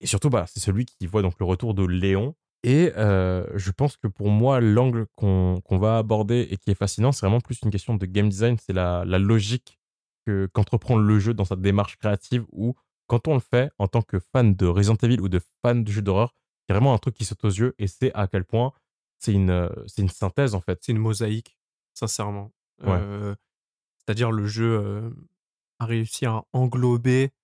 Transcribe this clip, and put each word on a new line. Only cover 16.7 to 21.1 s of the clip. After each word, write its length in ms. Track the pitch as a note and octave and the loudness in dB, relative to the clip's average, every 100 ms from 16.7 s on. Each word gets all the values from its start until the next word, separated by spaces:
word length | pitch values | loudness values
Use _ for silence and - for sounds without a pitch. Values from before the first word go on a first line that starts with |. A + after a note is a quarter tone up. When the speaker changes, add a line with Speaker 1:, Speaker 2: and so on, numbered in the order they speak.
Speaker 1:
y 40 | F#2+ | 2
a 40 | |
vraiment 140 | C#3 | 4
un 40 | A#2 | 2
truc 180 | - - | -2 -6
qui 100 | G#2+ | -6
saute 180 | G2+ | -4
aux 60 | G#2+ | -2
yeux 260 | F#2+ B2+ - | 0 -2 -2
et 100 | G2+ | -6
c'est 260 | - C3 | -2 -4
à 140 | - G2 | -2 -4
quel 180 | G2 F2 | -4 -2
point 260 | A2+ C3 - _ _ _ - | -2 -2 -6 _ _ _ -8
c'est 140 | - | 0
une, 160 | G2 F#2 | 2 2
euh, 200 | F2+ F2 - - | 0 -2 -8 -10
c'est 140 | - | -2
une 80 | G2 | -2
synthèse, 440 | - F#2+ - C3+ G2+ | -2 -4 -2 -2 -2
en 60 | |
fait. 180 | - F2+ | -4 -6
Speaker 2:
C'est 100 | - | -4
une 60 | A2 | -2
mosaïque, 580 | A2 | -2